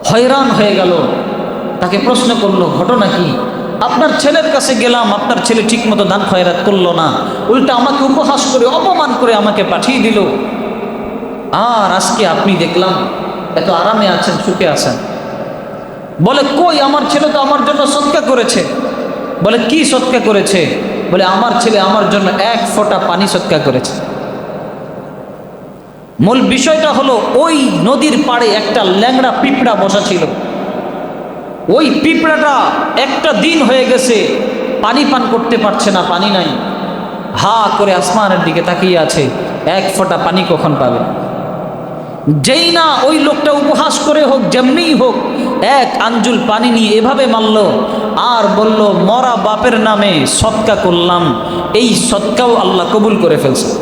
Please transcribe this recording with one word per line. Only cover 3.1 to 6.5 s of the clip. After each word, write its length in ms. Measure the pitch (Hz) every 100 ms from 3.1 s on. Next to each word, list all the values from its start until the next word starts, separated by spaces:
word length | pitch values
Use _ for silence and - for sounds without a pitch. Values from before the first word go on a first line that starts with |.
| - 165 - - - - -
"আপনার 280 | - - 311 -
ছেলের 340 | 285 320 311
কাছে 220 | 285 -
গেলাম, 380 | 233 240 240 208
আপনার 240 | 208 - 240
ছেলে 180 | - 226 220
ঠিক 180 | 226 220
মতো 180 | 208
দান 160 | 185 202 196
খয়রাত 260 | 185 175